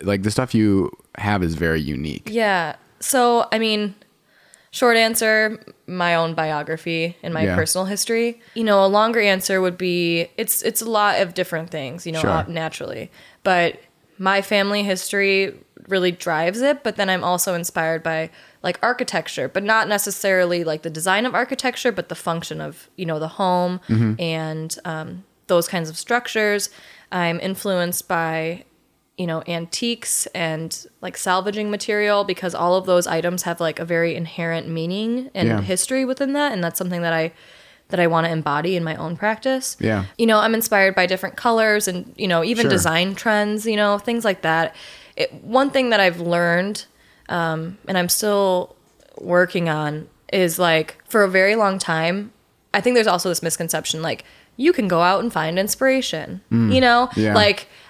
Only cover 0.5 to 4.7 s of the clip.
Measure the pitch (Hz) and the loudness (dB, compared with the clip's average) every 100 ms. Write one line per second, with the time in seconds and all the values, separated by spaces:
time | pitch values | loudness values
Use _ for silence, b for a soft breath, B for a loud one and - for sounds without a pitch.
0.5 | 113 107 98 - - _ - 104 101 87 | 2 4 4 2 -4 _ -6 -2 0 0
1.5 | 82 82 80 73 67 78 - - 226 214 | 0 0 0 -2 -4 -6 -8 -6 -2 0
2.5 | 185 160 - _ _ - 254 240 233 - | 0 -4 -8 _ _ -2 2 4 4 2
3.5 | 220 226 214 208 196 _ _ b b b | 0 0 0 -4 -8 _ _ b b b
4.5 | b b | b b